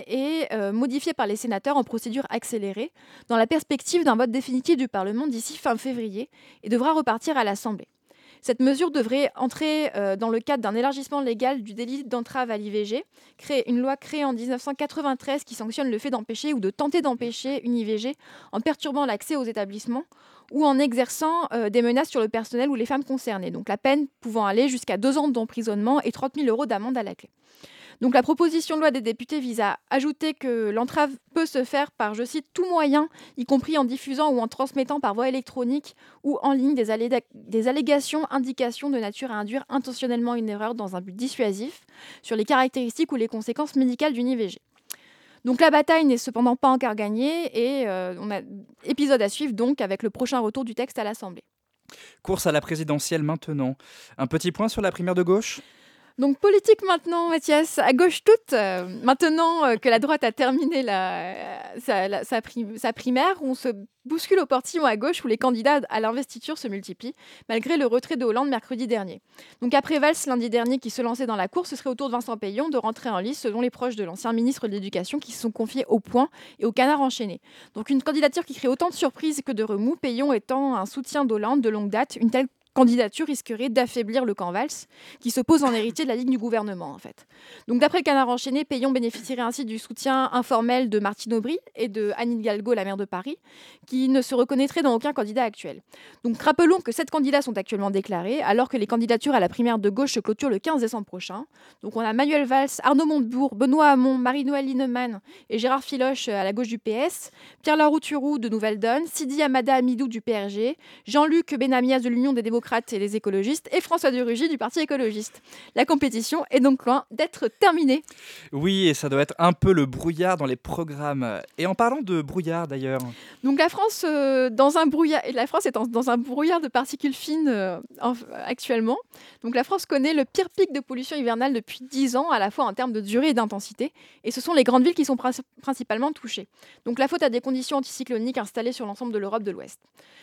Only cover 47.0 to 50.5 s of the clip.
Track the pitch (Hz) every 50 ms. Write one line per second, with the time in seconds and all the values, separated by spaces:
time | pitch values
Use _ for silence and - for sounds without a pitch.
47 | 208 208 214 226 262 294 320 339 339 - - 220 233 254 277 277 247 208 185 185
48 | 185 180 180 175 185 214 202 190 - - 196 196 - - _ _ - - 262 285
49 | 285 269 277 240 208 196 - - 294 277 220 196 233 254 285 - 226 185 190 190
50 | 233 214 - - 254 233 277 247 226 214